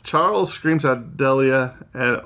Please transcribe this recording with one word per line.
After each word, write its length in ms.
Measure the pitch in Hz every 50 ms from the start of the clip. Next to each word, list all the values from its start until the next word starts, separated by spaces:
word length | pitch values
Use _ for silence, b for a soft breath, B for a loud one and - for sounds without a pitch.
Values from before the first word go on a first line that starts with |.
Charles 500 | _ - - 156 170 185 214 196 185 -
screams 320 | - - - 156 160 156 143
at 320 | 135 127 120 117 - -
Delia 580 | - 139 135 135 135 135 131 131 131 127 123 - - - _ -
and 220 | 127 127 123 120 - -